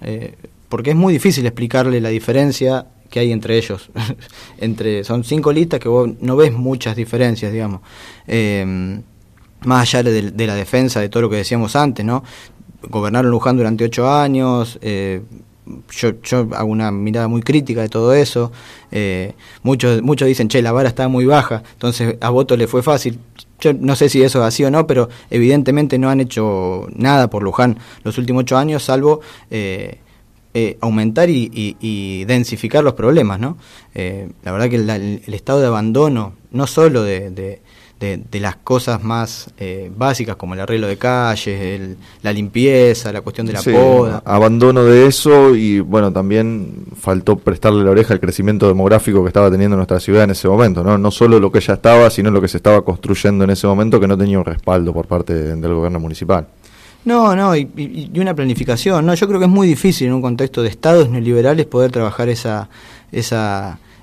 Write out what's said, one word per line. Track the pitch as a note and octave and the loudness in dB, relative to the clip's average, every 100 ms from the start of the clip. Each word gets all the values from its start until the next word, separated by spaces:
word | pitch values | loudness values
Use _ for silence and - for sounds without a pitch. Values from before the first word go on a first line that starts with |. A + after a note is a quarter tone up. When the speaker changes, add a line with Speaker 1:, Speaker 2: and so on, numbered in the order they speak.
Speaker 1:
Eh, | - A2 - - - _ - | -12 -12 -14 -18 -20 _ -8
porque | A#2 C3 | -6 0
es | D#3+ | 2
muy | F#3+ | 2
difícil | D3+ G3 C#3+ A#2+ | 2 2 0 -2
explicarle | A#2 A#2 C3 B2+ B2 | -4 -2 0 0 0
la | A2+ | -2
diferencia | A2+ - C3 C#3+ B2+ C3 C3 - _ _ | -4 -2 0 0 0 -2 -2 -6 _ _
que | A#2+ | -4
hay | A#2+ | -2
entre | A2+ G#2+ A2+ | -2 -2 -2
ellos. | - G2 - - A2 A#2+ - | -2 -8 -12 -10 -8 -10 -16
<laughs> | - - - | -20 -20 -8
Entre, | A2+ A2+ A2 G#2 | -6 -4 -4 -4
son | G2+ A#2+ | -4 -6
cinco | A#2 D3+ D3 | -4 -2 0
listas | D#3 E3+ C3+ | 0 -2 -4
que | A#2 | -2
vos | B2 A#2+ A#2 | 0 -2 -4
no | B2+ C#3 | -2 2
ves | D#3 | 2
muchas | A#2 B2+ B2+ A2+ A2 | 2 -4 -4 -6 -8
diferencias, | A2+ A#2+ B2 A2 G#2 | -4 -2 -2 -2 -6
digamos. | A2 G#2+ F#2 - - - - - | -6 -6 -8 -14 -20 -20 -18 -6
Eh, | A2+ G#2+ G2 F#2+ F#2 F#2 G#2 - _ _ _ _ - | -2 -2 -2 -4 -6 -6 -10 -14 _ _ _ _ -8
más | B2+ B2+ | -2 0
allá | A#2+ B2 A#2+ | 2 0 0
de, | A2 G2+ | 0 -2
de | G2+ A2 | -4 -4
la | G2+ | -4
defensa | F#2+ B2+ C3 A2+ | -2 -2 0 -2
de | G#2 | -4
todo | A#2 | -2
lo | A2+ | -2
que | G#2 | -2
decíamos | - A#2 A2 C#3+ | -2 -4 -2 0
antes, | D3 A2 | -2 -2
¿no? | G#2+ B2+ - - - - - - - | -4 -4 -8 -20 -20 -20 -20 -20 -10
Gobernaron | A2 G#2 B2 B2 | -6 -4 0 0
Luján | A#2 B2+ B2 | 0 0 0
durante | A2 A2 A#2 | 0 -2 -2
ocho | A#2+ B2+ | -2 0
años, | D3 C#3+ C3 B2+ B2 A#2 - | 0 0 0 -2 -2 -4 -8
eh, | G#2+ G2 G2 F#2+ A2+ A2+ - _ - - - | -8 -6 -6 -8 -12 -20 -20 _ -20 -20 -18
yo, | - A#2 - | -6 -4 -4
yo | - B2+ A2+ | -4 -2 -2
hago | - A2 | -4 -4
una | A2 G#2+ | -2 -2
mirada | G2+ G#2+ A2+ A2+ | -4 -4 -2 -2
muy | A#2 | -2
crítica | B2 D3+ B2+ A2+ | 0 0 0 -4
de | A2 | -4
todo | A2+ A#2+ | 0 2
eso. | C#3+ C3+ A#2+ A#2 A#2+ - - - | 4 2 -2 -4 -8 -20 -20 -10
Eh, | G#2 G2 F#2 F#2 - - - | -4 -4 -4 -8 -12 -20 -6
muchos, | B2+ C3 B2 A2+ | -2 0 2 2
muchos | B2+ C#3 C3 | 2 2 2
dicen, | B2+ G#2+ | 0 0
"Che, | C3 | 0
la | A#2 | 0
vara | B2 C3 | 0 0
está | A#2 C3 | -2 -2
muy | B2+ B2+ | 0 2
baja", | D3 A#2+ A2 - | 2 0 -6 -10
entonces | - B2 A#2+ A2+ A#2 | -8 -6 -2 -4 -4
a | A#2 | -2
Voto | B2+ C3 A#2+ | 0 2 0
le | A2+ | 0
fue | B2+ | 0
fácil. | C#3 C#3+ B2+ A#2 - - - - | 0 0 -2 -8 -14 -20 -20 -2
Yo | D#3 | -2
no | C3 C3 C3+ | 0 0 2
sé | C#3+ | 2
si | C3+ | 4
eso | C3 B2+ | 2 2
es | A2+ | 0
así | B2+ C#3 | 0 0
o | |
no, | D3+ D#3 | 2 0
pero | B2+ A#2 - - | 0 -2 -6 -4
evidentemente | A#2+ A#2+ C#3+ B2+ D3 D3 B2+ | 0 4 4 2 0 0 0
no | C3+ | 0
han | C3+ | 0
hecho | B2 A2 G#2+ F#2+ F#2 F#2 F2 - | -2 -2 -2 -2 -4 -6 -8 -2
nada | C3 C#3+ A#2 | 2 2 2
por | G#2 | -2
Luján | G2 - B2 - - - | -4 0 0 0 -10 -12
los | - B2+ | -8 -6
últimos | B2 B2+ | -2 -2
ocho | A#2+ C3 | 0 0
años, | D3+ D3+ | 0 -2
salvo, | - C3 D3 D#3 - - - | -2 0 2 0 -4 -20 -12
eh, | A2+ G2 F#2+ - - _ _ _ _ _ | -8 -6 -8 -10 -16 _ _ _ _ _
eh, | A#2+ G#2+ - | -4 -4 -4
aumentar | A#2 G#2+ A2 A#2 F3 | -2 0 0 2 2
y, | C3+ A2+ | 0 -4
y, | A2 G#2 - | -6 -8 -8
y | A2+ G#2 G2 F#2+ G2 | -8 -6 -8 -6 -2
densificar | B2 A#2+ G#2+ A2+ D3+ | -2 -2 -6 -2 0
los | C#3+ | 0
problemas, | B2 A2 D#3+ G#2 G2 | 0 2 2 2 -2
¿no? | C3 F3 - - _ G2+ | -6 -8 -18 -20 _ -10
Eh, | F#2 G2 F#2 - | -8 -10 -14 -14
la | F#2 | -8
verdad | G2 A#2+ | -4 -2
que | A#2+ | -2
la, | G#2+ G#2 | -2 -4
el, | G2+ G#2 - | -6 -8 -10
el | |
estado | G2+ - C#3 | -10 -2 0
de | B2+ | 0
abandono, | G#2+ A2 B2+ D3+ A#2+ G2 - _ | 0 0 0 0 0 -6 -12 _
no | B2 C#3 | -6 -2
solo | D#3+ D#3+ B2 | 2 4 2
de, | G#2 F#2+ G2 | -2 -4 -8
de, | F#2+ F#2+ - _ _ _ - | -12 -12 -14 _ _ _ -10
de, | G2+ F#2 - | -8 -8 -8
de | G#2 | -8
las | G2+ - | -6 -6
cosas | - B2+ B2 A2 | -2 -2 -2 -4
más, | A2 A#2 A2 - - - | -4 -4 -6 -10 -18 -14
eh, | F#2+ F#2+ F2+ G2+ | -12 -10 -10 -4
básicas | C3+ B2+ A2 F#2+ | -4 -2 -6 -10
como | F2+ | -10
el | F#2 | -8
arreglo | G2 A2+ G2+ | -4 -4 -4
de | G2+ | -4
calles, | B2 B2+ A#2+ G#2+ G#2 G2 | -2 0 0 -2 -6 -6
el, | F#2+ G2 F#2+ F#2 - - | -6 -8 -10 -16 -20 -10
la | G#2+ | -6
limpieza, | G#2 G2+ A#2+ C3+ C3 B2 A2+ G#2+ | -4 -4 0 2 4 4 2 -4
la | G2+ | -8
cuestión | - - A2+ | -10 -8 -6
de | |
la | G2+ | -4
Speaker 2:
Sí, | B2 | 2
Speaker 1:
poda. | A#2+ C3 B2+ A2+ G#2+ - | 4 6 4 2 -2 0
Speaker 2:
abandono | G#2 A2 A#2 B2+ B2+ | 4 4 6 6 6
de | A#2+ B2 C3+ | 8 8 8
eso | - D3+ C#3+ C3+ A#2 | 6 6 8 8 6
y, | G#2+ G2+ | 2 0
bueno, | F#2 G#2+ G2+ | 0 0 2
también | F#2 G2 A2 A2+ A2 F#2 - - - | 0 0 0 0 -4 -10 -14 -16 -8
faltó | F#2+ F#2 - F#2+ | -4 -2 0 0
prestarle | G#2+ F2 A2 G#2 | 0 0 2 4
la | F#2+ | 4
oreja | G2+ G#2+ | 4 4
al | F#2+ | 0
crecimiento | F#2 F#2+ G2 G#2 G2+ | -2 -2 -2 2 2
demográfico | F#2 F#2+ G#2+ - G2 | 4 4 4 4 2
que | F2+ | 2
estaba | G2+ G2 | 4 4
teniendo | F#2+ G2+ F#2+ | 4 2 0
nuestra | F2+ F#2 | 0 -2
ciudad | - G#2 G2+ | 2 2 2
en | |
ese | F#2 F#2 | 2 2
momento, | G#2 A2+ F2 | 4 4 2
¿no? | F#2 G#2 | 0 2
No | G2+ | 0
solo | - A#2 A2 | 4 6 6
lo | G2 | 4
que | G#2+ | 2
ya | - | 0
estaba, | G2 A#2 A#2 A#2 | 2 6 6 6
sino | - G#2+ | 4 0
lo | G2+ | 2
que | F2+ | 0
se | F2 | 0
estaba | G#2+ G#2 F#2+ | 4 4 2
construyendo | F2 - F#2+ G2+ G2 | -4 -2 0 0 2
en | G2 | 2
ese | F#2+ G2+ | 2 0
momento | G2 A2 A2 | 2 2 2
que | G2 | 2
no | G2 | 2
tenía | G2+ F#2+ | 2 0
un | E2+ | -2
respaldo | E2+ - F#2 E2+ | -4 0 0 0
por | E2 E2 | -2 -2
parte | F2 E2+ | -4 -2
de, | E2 D#2 D#2+ | -4 -4 -4
del | E2 | -2
gobierno | E2 E2+ E2+ | -2 -2 -4
municipal. | D#2+ D#2 E2 F2+ D2+ _ _ - - _ A#3 | -6 -6 -2 -2 -2 _ _ -20 -20 _ -2
Speaker 1:
No, | A#3 G#3+ F#3 | 2 2 2
no, | G3 | 2
y, | D#3 C3+ D#3 | 0 -2 -8
y, | C#3+ D#3 C#3+ | -10 -12 -8
y | E3 | -4
una | F#3+ | -2
planificación, | D3+ C3 A2+ B2 A#2+ F#3+ E3+ E3 | -2 -2 -2 -2 -2 0 0 2
¿no? | |
Yo | E3+ G3+ | 2 0
creo | F#3+ | 2
que | F#3 | 4
es | |
muy | G3 F#3 | 4 4
difícil | C#3 F#3+ - B2+ | 2 0 0 0
en | |
un | B2+ | -2
contexto | B2 A#2+ C3+ B2 | -2 -2 -4 -2
de | A2+ | -4
estados | - D#3+ E3+ B2+ | 0 4 4 4
neoliberales | B2 A#2 A#2+ B2+ D#3 - | 0 0 2 2 2 0
poder | B2 B2+ | 0 0
trabajar | B2 G#2+ A2+ A#2+ | 0 -4 -2 -4
esa, | A#2 A2+ G#2+ G2 - - - _ | -4 -4 -6 -8 -18 -20 -20 _
esa, | A#2+ A#2 A2+ G#2 G2 G2 E2 - - | -8 -4 -4 -4 -4 -8 -12 -20 -20